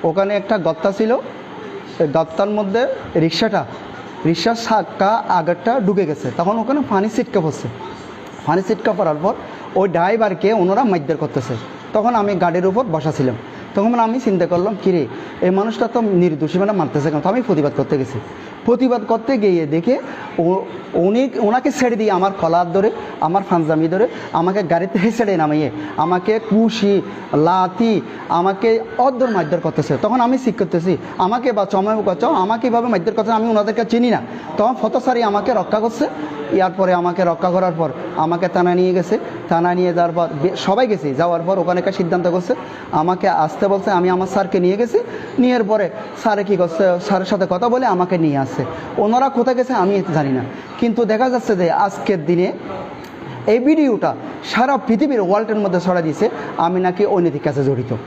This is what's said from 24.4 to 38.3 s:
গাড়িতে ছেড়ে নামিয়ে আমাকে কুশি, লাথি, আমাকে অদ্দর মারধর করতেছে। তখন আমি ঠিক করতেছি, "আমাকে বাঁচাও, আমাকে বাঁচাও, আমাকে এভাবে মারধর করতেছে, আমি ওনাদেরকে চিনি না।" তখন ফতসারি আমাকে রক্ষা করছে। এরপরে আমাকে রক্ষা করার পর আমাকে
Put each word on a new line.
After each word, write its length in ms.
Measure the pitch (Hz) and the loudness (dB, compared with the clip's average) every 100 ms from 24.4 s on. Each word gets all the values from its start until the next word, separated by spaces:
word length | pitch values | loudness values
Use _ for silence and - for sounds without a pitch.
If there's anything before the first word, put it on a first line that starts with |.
| 175 190 | 0 0
গাড়িতে 480 | 180 170 190 202 202 | 0 0 0 0 0
ছেড়ে 260 | 226 214 185 | 2 0 2
নামিয়ে 340 | 156 151 147 - - - | 2 2 0 -4 -10 -2
আমাকে 420 | 156 180 180 220 | 0 0 0 -2
কুশি, 640 | 220 208 226 226 202 196 - - - | 2 2 2 2 2 2 0 -10 -2
লাথি, 680 | 139 156 185 185 180 226 202 - - - | 2 4 4 0 2 2 2 -2 -12 -4
আমাকে 500 | 170 185 196 226 226 226 - | 0 0 2 2 2 0 0
অদ্দর 320 | 254 254 254 | 0 2 0
মারধর 300 | 202 156 170 | 0 0 0
করতেছে। 340 | 214 - 139 139 | 0 -2 -2 0
তখন 200 | 214 247 | 0 2
আমি 160 | 240 262 247 | 2 2 0
ঠিক 120 | - | 0
করতেছি, 400 | 180 175 170 170 - - | 0 0 0 -2 -2 -2
"আমাকে 340 | 185 233 254 | 0 2 0
বাঁচাও, 280 | 208 196 196 | 0 0 0
আমাকে 220 | 202 220 | 0 0
বাঁচাও, 320 | 202 175 240 | 0 0 2
আমাকে 340 | 240 185 226 247 | 2 2 0 2
এভাবে 200 | 233 240 | 2 2
মারধর 240 | 208 170 | 0 0
করতেছে, 200 | 214 214 | -2 0
আমি 180 | 220 233 | 0 2
ওনাদেরকে 360 | 214 208 226 233 | 2 2 0 0
চিনি 240 | 233 240 | 2 2
না।" 120 | 190 - - - - | 2 -2 -12 -10 0
তখন 180 | 214 254 | 0 2
ফতসারি 420 | 220 254 254 247 | 0 0 0 0
আমাকে 300 | 226 202 202 | 2 0 0
রক্ষা 260 | 220 180 214 | 0 0 0
করছে। 280 | 226 226 294 - - - - | 0 -2 -4 -4 -10 -8 -2
এরপরে 420 | 196 185 180 185 | 2 2 2 2
আমাকে 300 | 180 175 175 | 2 0 0
রক্ষা 280 | 175 165 180 | 0 2 0
করার 220 | 180 185 160 | 2 0 0
পর 120 | 160 131 - - | -2 -4 -8 -2
আমাকে 300 | 160 | 0